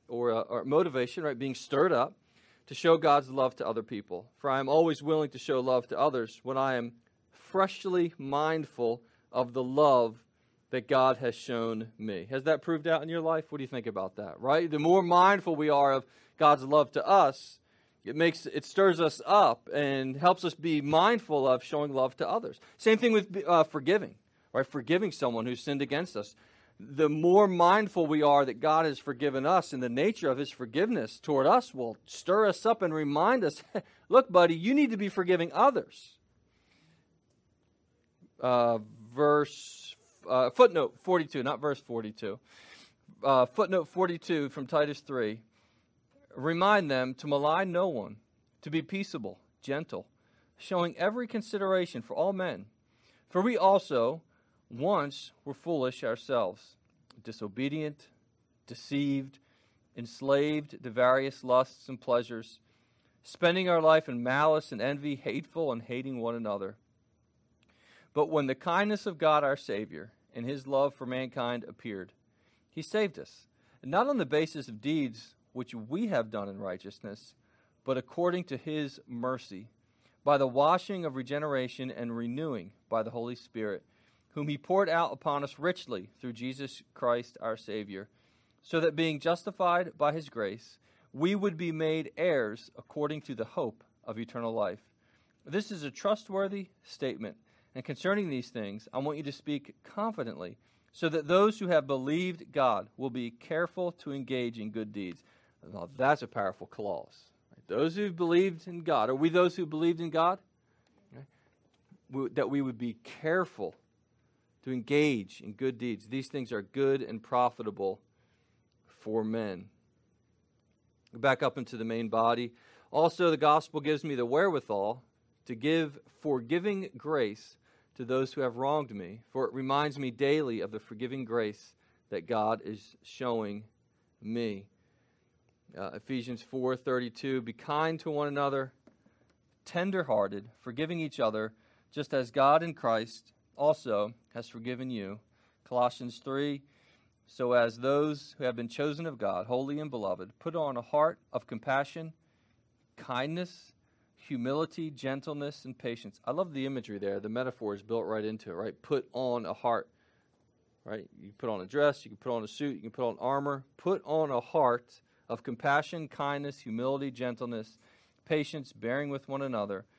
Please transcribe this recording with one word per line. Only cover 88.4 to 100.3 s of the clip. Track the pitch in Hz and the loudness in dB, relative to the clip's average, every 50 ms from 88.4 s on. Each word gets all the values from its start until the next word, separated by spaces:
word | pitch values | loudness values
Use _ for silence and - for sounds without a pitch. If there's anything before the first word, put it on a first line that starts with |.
| _ _ _ _ _ | _ _ _ _ _
so | - - 160 | -4 -2 0
that | 160 165 151 | 0 0 2
being | 147 165 160 156 139 | 2 0 0 0 -2
justified | - 165 175 175 - 202 185 - 185 175 175 175 180 165 - | 0 0 0 0 -2 -8 -4 0 0 2 2 2 0 -2 -4
by | - 147 147 151 | 0 0 0 0
his | 160 156 135 | 0 -6 -8
grace, | - 117 104 95 104 117 - - - _ _ _ _ _ _ _ - | -6 -4 -4 -4 -4 -6 -12 -20 -20 _ _ _ _ _ _ _ -6
we | 131 156 180 202 | -2 0 0 0
would | 202 196 202 165 | 2 0 -2 -2
be | 156 175 170 156 | -2 -4 -4 -4
made | 156 160 156 156 160 156 - - - | -2 -2 -2 -2 -2 -4 -6 -6 -2
heirs | 165 180 156 135 113 104 107 - - - _ | 0 2 2 2 0 -2 -4 -8 -14 -20 _
according | - - - - 147 147 147 156 151 - | -20 -18 -12 -6 -4 -4 -4 -4 -6 -10
to | - 131 | -10 -8
the | 107 110 | -8 -8
hope | - - 185 143 113 - _ _ _ _ _ - | -8 -4 -6 -4 -6 -6 _ _ _ _ _ -12
of | - 107 113 | -12 -10 -10
eternal | 117 113 - 120 117 113 113 | -10 -10 -8 -8 -6 -4 -2
life. | 113 104 92 95 - _ _ _ _ _ _ _ _ _ _ _ _ _ | -2 -2 -2 -4 -8 _ _ _ _ _ _ _ _ _ _ _ _ _
This | 156 147 202 208 - | -8 -6 -6 -6 -6
is | 214 165 147 | -8 -10 -10
a | 139 | -10
trustworthy | - - - 196 214 214 - - 190 196 196 190 202 202 185 - _ _ _ | -8 -4 0 0 0 0 -2 -6 -4 -4 -4 -4 -4 -8 -12 -12 _ _ _
statement, | - - - 147 131 110 - 110 98 - _ _ _ _ _ _ _ - | -20 -12 -8 -6 -6 -6 -6 -10 -12 -14 _ _ _ _ _ _ _ -16
and | 131 - | -14 -12
concerning | - 135 - - 185 202 208 196 165 | -12 -10 -4 -2 0 0 0 -2 -4
these | 139 127 120 - | -4 -6 -8 -8
things, | - 120 104 98 101 107 - - - | -8 -10 -8 -8 -10 -12 -14 -10 -6
I | 131 | -4
want | 139 151 147 | -4 -4 -4
you | 151 151 | -6 -8
to | 143 135 | -10 -10
speak | - - 147 147 139 143 - - _ _ | -10 -8 -6 -6 -6 -6 -10 -20 _ _
confidently, | - - 208 208 226 214 196 127 113 | -14 -8 -6 -6 -4 -4 -6 -8 -8